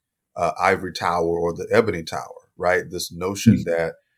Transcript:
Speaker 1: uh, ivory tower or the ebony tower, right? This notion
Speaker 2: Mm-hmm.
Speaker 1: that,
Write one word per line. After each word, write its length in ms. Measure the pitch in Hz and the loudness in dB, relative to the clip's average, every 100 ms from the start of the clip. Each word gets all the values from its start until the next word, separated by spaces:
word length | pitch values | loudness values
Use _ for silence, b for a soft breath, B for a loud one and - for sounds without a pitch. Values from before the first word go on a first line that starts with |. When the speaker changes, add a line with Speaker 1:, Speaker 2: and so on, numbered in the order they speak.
| _ _ _ | _ _ _
Speaker 1:
uh, 180 | - 85 - | -2 -2 2
ivory 320 | 92 92 92 | 2 2 -2
tower 460 | 82 92 87 85 85 | -4 -2 0 0 0
or 160 | 85 | -2
the 140 | 85 87 | -4 0
ebony 320 | 104 107 87 | 2 2 -2
tower, 460 | 80 73 - - _ - | -6 -8 -10 -16 _ -4
right? 340 | 90 90 90 | 0 0 0
This 220 | 90 - | -8 -8
notion 460 | 85 92 98 113 87 | -6 -6 2 6 6
Speaker 2:
Mm-hmm. 120 | 82 | 4
Speaker 1:
that, 240 | 82 82 - _ | -2 -2 -6 _